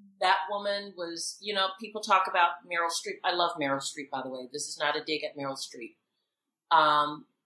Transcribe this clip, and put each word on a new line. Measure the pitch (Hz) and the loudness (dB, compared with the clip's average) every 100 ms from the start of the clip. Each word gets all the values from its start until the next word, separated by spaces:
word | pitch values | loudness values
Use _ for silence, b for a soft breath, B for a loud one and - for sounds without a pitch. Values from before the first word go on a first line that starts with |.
| 202 - | -18 -2
That | 185 190 - | 2 2 0
woman | 202 202 202 202 175 | -4 -2 -4 -6 -8
was, | 170 165 - - | -8 -6 -8 -8
you | 202 | -4
know, | 196 190 - | 0 0 -2
people | 214 214 | -10 -6
talk | 214 190 185 | 4 4 4
about | 185 175 175 175 | 4 4 2 -4
Meryl | 170 170 | 0 0
Streep. | - 208 185 | -2 -6 -4
I | 185 | 0
love | 175 170 165 | 2 2 2
Meryl | 139 139 | 0 0
Streep, | - 156 139 | -2 -8 -8
by | 131 | -8
the | 131 | -8
way. | 131 127 | -10 -10
This | 147 - | -8 -8
is | - | -2
not | 147 151 | -2 -2
a | |
dig | 147 151 | -2 -4
at | 147 147 | -4 -6
Meryl | 139 131 | -6 -6
Streep. | - 131 113 _ _ _ _ _ _ _ - 165 | -10 -12 -16 _ _ _ _ _ _ _ 2 6
Um, | 151 147 147 151 - _ | 6 4 2 -2 -14 _